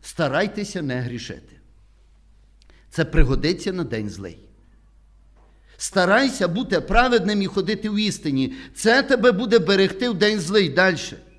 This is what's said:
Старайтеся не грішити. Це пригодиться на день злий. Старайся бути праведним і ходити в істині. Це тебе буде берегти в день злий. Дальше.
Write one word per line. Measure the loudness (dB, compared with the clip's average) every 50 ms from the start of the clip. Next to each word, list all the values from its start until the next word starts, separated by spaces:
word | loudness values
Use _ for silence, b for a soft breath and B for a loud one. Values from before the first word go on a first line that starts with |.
Старайтеся | _ -16 -4 -2 -2 0 0 0 -2 -2 -4 -8 -8 -6 -6 -6
не | -6 -4 -4 -4
грішити. | -4 -6 -8 -10 -10 -12 -14 -16 -16 -20 -20 -20 _ _ _ _ _ _ _ _ _ _ _ _ _ _ _ _ _ _ _ _ b b b b b b
Це | -4 -4 -4
пригодиться | 0 4 4 4 4 4 0 0 -2 -2 -2 -4 -6 -6
на | -6 -6
день | -6 -6 -6 -6 -8
злий. | -10 -12 -14 -14 -14 -16 -20 -20 _ _ _ _ _ _ _ _ _ _ _ _ _ _ _ _ _ _ _ _ b b b b b b
Старайся | -12 -4 0 0 2 4 4 4 2 0 -2 -2 -2 -2
бути | -2 -4 -4 -2 -2 -4
праведним | -2 2 2 2 4 4 2 2 2 2 -2 -2
і | -2 -2
ходити | -4 -4 -2 -2 -4 -4 -4 -4
в | -2
істині. | -2 -2 -2 -4 -4 -4 -4 -2 -2 -2 -2 -4 B B B B
Це | -2 2 4 4 4 4
тебе | 2 2 4 4 4
буде | 4 4 0 2 2 2
берегти | 4 4 4 4 4 2 0 -2 -2 -2
в | 0
день | 2 2 2 2 0
злий. | -4 0 2 2 2 2
Дальше. | 2 4 4 4 2 0 -6 -10 -14 -16 -20 -20 _